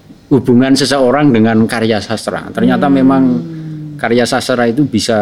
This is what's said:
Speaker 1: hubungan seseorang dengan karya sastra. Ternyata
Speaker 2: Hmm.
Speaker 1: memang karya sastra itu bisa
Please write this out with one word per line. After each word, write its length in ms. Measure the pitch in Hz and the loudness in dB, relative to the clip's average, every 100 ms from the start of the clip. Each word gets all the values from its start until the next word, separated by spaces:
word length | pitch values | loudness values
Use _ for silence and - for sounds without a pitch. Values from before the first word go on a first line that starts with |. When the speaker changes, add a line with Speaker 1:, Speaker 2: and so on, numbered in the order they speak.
| - - - | -20 -20 -2
Speaker 1:
hubungan 440 | 131 117 120 131 | 0 2 2 4
seseorang 540 | 135 131 139 127 139 147 | 2 0 0 2 2 2
dengan 300 | 117 113 110 | 2 2 2
karya 340 | 110 117 113 107 | 0 0 -2 -2
sastra. 480 | 98 110 - 90 - | -4 -6 -6 -8 -8
Ternyata 380 | - 123 123 143 | -2 0 0 2
Speaker 2:
Hmm. 80 | 139 | 2
Speaker 1:
memang 260 | 131 135 131 165 165 160 160 151 151 | 2 2 2 0 -6 -10 -12 -12 -12
karya 280 | 147 117 120 | -8 -2 0
sastra 380 | 120 127 - 123 | 0 -2 -2 -2
itu 180 | 120 113 | 0 0
bisa 340 | 139 107 - 110 | -2 -2 -2 0